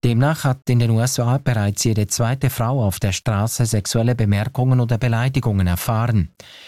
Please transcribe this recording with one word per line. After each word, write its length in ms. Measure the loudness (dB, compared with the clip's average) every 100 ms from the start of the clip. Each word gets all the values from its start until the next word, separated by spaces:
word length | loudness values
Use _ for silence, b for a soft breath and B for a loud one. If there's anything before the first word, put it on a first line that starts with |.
Demnach 440 | 0 2 0 0 -2
hat 240 | -2 0
in 100 | 0
den 120 | 2
U 100 | 2
S 180 | 0 0
A 200 | 0 0
bereits 440 | 0 0 0 0
jede 240 | 0 0 -2
zweite 420 | -2 -2 0 -2
Frau 320 | -2 -2 0 -2
auf 160 | 0
der 100 | -4
Straße 540 | -2 -2 -2 -2 -2 0
sexuelle 500 | 0 0 0 0 2
Bemerkungen 640 | 2 2 0 -2 2 2
oder 180 | 2 0
Beleidigungen 720 | 0 0 0 0 0 0 0
erfahren. 680 | 0 0 0 2 0 0 _ B B